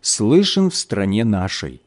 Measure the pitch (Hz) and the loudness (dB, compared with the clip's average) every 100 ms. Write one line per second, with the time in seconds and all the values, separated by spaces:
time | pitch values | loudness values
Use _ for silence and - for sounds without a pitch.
0 | - - 107 160 196 - 190 - - 98 | -4 -2 4 4 4 2 0 -2 -6 -4
1 | 98 101 117 101 95 - 73 64 | 0 0 0 0 -2 -6 -12 -14